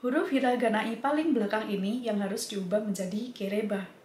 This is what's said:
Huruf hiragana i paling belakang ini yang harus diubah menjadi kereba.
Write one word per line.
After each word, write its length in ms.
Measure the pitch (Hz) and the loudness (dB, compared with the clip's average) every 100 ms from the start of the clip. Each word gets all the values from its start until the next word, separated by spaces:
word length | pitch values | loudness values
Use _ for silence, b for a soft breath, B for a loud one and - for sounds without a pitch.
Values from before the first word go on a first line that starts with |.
Huruf 240 | 247 285 381 | 2 0 2
hiragana 560 | 269 254 247 240 214 | 2 4 4 2 2
i 160 | 220 226 | 0 -2
paling 320 | 269 302 320 | 0 2 4
belakang 400 | 247 208 214 214 | 2 2 0 0
ini 320 | 196 190 247 | -2 -2 -2
yang 160 | 233 208 | -2 0
harus 240 | 196 226 - | 0 -2 -4
diubah 320 | 202 185 208 | -4 0 0
menjadi 480 | 214 190 185 208 254 | 0 -2 -2 -4 -6
kereba. 560 | - 196 208 214 202 185 - | -6 -2 -2 0 -2 -4 -14